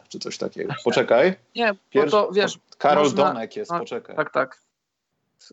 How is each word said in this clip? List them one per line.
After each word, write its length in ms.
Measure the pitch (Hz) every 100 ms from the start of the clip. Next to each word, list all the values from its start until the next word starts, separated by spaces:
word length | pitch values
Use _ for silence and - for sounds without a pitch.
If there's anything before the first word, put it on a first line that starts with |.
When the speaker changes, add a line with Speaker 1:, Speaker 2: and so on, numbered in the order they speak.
| -
Speaker 1:
czy 100 | -
coś 200 | - -
takiego. 360 | 98 - - 147
Poczekaj. 500 | - 117 120 117 165 185 _
Speaker 2:
Nie, 180 | - 233
bo 60 | 202 _
Speaker 1:
Pierwszy 200 | 135 147
Speaker 2:
to, 220 | 208 202
wiesz, 260 | 190 190 - _ _
Speaker 1:
Karol 260 | 143 147
Speaker 2:
można 200 | 147 123
Speaker 1:
Donek 320 | 147 123 113 107
jest, 140 | 104
Speaker 2:
no, 80 | 117
Speaker 1:
poczekaj. 380 | - 120 - -
Speaker 2:
tak, 160 | 147
tak. 280 | 147 135 - _ _ _ _ _ _ _ _ _